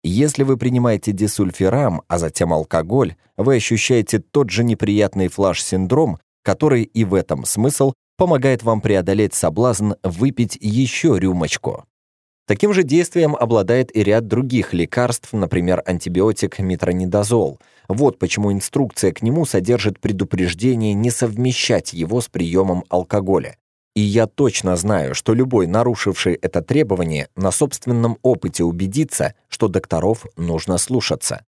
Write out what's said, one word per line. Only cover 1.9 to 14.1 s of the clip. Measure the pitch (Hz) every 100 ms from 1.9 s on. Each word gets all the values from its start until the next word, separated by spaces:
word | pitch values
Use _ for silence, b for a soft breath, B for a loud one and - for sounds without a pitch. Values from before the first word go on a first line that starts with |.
| 82 _
а | 87
затем | 80 - 85
алкоголь, | 80 78 82 82 123 95 - _ -
вы | 117 131
ощущаете | - 113 - 120 104 107
тот | - 147 120
же | 95
неприятный | 120 107 104 104 101 98 90
флаш-синдром, | - 98 85 - 95 92 131 151 85 _ _
который, | - 95 151 127
и | 110 113
в | 104
этом | 98 - 73
смысл, | - 101 123 - 139 - _ -
помогает | 185 147 135 120
вам | 113 110
преодолеть | 110 98 87 98 101
соблазн | - 82 80 123 104 104 -
выпить | 95 85 135 135 117 -
ещё | 107 113 131 - 165 98
рюмочку. | 95 90 78 - - - _ _ _ _ _ _ -
Таким | - 208
же | 190
действием | 156 160 170 175 156 147
обладает | 117 113 92 120 123
и | 110
ряд | 101